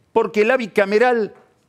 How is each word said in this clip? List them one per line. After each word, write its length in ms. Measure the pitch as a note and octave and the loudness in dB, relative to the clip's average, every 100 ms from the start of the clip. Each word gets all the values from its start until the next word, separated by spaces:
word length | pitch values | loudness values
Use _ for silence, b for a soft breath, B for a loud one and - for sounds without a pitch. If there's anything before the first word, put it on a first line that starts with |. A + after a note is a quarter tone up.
| _ | _
Porque 320 | - A3 A3 | -2 -2 0
la 120 | G#3+ C4 | 0 0
bicameral 760 | A3+ - G3 G#3 B3+ A#3+ G3 - _ _ | -2 -2 0 2 2 0 -4 -8 _ _